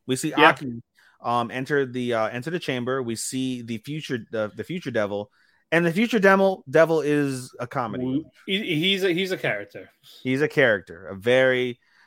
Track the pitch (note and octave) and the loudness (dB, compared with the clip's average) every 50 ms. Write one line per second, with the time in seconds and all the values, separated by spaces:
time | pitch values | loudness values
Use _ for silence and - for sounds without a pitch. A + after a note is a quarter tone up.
0 | _ - C3 - - D#3 D3+ - D#3 E3 D#3 - D3+ B2+ A#2 A#2 - _ _ _ | _ -4 -4 -2 -2 -4 2 6 6 6 6 4 -4 -10 -10 -10 -14 _ _ _
1 | _ _ _ _ - A#2+ A#2+ A#2+ A#2 G#2+ F2+ B2+ C3 B2+ D3+ C#3+ C#3 B2+ A#2+ B2+ | _ _ _ _ -6 -2 -2 0 -2 -2 -4 -6 -4 0 0 0 0 0 -2 -6
2 | B2 A#2+ A#2 A2+ A2 G#2 A#2 B2 B2 D#3+ E3+ E3+ - - C3+ B2 A#2+ B2 C3 C3+ | -4 -2 0 0 0 -2 -2 -6 -8 -6 -8 -6 -4 -4 -4 -4 -2 -2 -2 -4
3 | B2+ A#2 A2+ G#2+ - - - C3 C3 C3 B2+ B2 A#2+ A#2 A#2 G#2+ _ - D3 D#3 | -4 -4 -6 -6 -6 -6 -4 -4 -4 -4 -4 -6 -8 -8 -10 -10 _ -10 -10 -10
4 | C#3+ - C#3 A#2 G#2 - - A2 G#2+ G#2 G2 A2+ G#2 - D#3+ F#3 - D3+ A#2 A2+ | -8 -6 -6 -6 -6 -6 -6 -4 -4 -4 -6 -10 -10 -8 -8 -8 -8 -4 -2 -2
5 | G#2 G2 G#2 G2+ G#2 _ _ _ _ _ _ _ _ _ D#3+ E3+ F3 E3+ D#3 F#3+ | -2 -2 -4 -6 -8 _ _ _ _ _ _ _ _ _ 2 2 2 2 2 0
6 | A#3+ A3 B3+ G#3+ F#3 G3 G3 G3 F#3+ F#3+ F#3+ - - C3 C3 D#3 E3 D#3+ E3 D#3 | 0 2 2 4 4 6 6 6 4 2 2 0 -8 0 6 6 6 6 4 0
7 | C#3 D3 D3 D3 C#3+ C#3 C3+ B2+ B2+ B2 - - B2+ A#2+ - C#3 A#2+ A2 B2 B2+ | 2 2 2 2 2 0 -2 -6 -8 -12 -12 -12 -12 -8 -6 -4 -4 -4 -4 -4
8 | B2+ B2+ C3 D4+ D#4+ - _ _ - - F#3+ G3 A3 - D#3+ D3+ E3+ F#3+ G3 F#3+ | -4 -2 -2 -4 -4 -6 _ _ -6 -4 -4 -4 -2 -2 -2 0 2 0 0 0
9 | F#3 G3 E3 F3 F#3+ F#3 F#3 D3 - C3+ G#2+ G2+ G2+ - _ G#2 F#2 - _ _ | 0 0 0 0 -2 -2 -4 -4 -4 -4 -4 -4 -8 -12 _ -18 -20 -20 _ _
10 | _ - - - - B2+ C3 C3+ D3+ D3+ - D#3 C3+ A#2+ G#2+ F#2+ E2+ - E2+ F2 | _ -20 -20 -10 -4 -2 0 0 0 0 4 4 6 6 6 4 0 -8 -18 -16
11 | F#2+ D#2 G2 G2 F#2 A#2+ B2+ C3 C3 C3 B2+ B2 B2+ B2 A#2+ _ _ _ _ _ | -12 -12 -12 -6 0 2 4 6 6 4 2 2 0 -4 -6 _ _ _ _ _
12 | _ | _